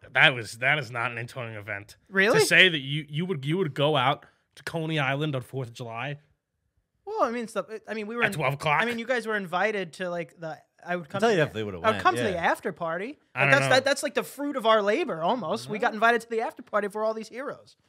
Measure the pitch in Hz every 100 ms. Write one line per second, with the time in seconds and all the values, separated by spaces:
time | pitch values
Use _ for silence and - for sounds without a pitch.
0 | - 127 151 123 101 113 131 151 117 120
1 | 120 117 120 131 117 107 104 101 104 -
2 | _ 190 202 427 370 170 185 156 135 151
3 | 151 147 180 160 139 180 160 - 143 143
4 | 127 147 - _ _ - - 165 160 156
5 | 131 139 156 135 120 135 117 117 120 113
6 | 139 147 _ _ _ _ _ _ _ _
7 | 392 440 269 240 226 202 190 220 - 220
8 | 208 240 220 170 135 143 160 147 226 233
9 | 226 247 220 214 185 175 208 208 170 -
10 | 180 175 165 - 160 147 _ _ 175 180
11 | 151 196 226 190 143 107 104 90 220 220
12 | 359 349 226 170 190 320 220 - 165 175
13 | 226 302 _ 127 139 - 269 262 269 277
14 | 302 240 196 - 285 269 220 220 202 247
15 | 294 165 170 247 160 226 127 208 233 220
16 | 226 233 233 226 269 - - 208 202 214
17 | 220 220 214 233 277 127 - _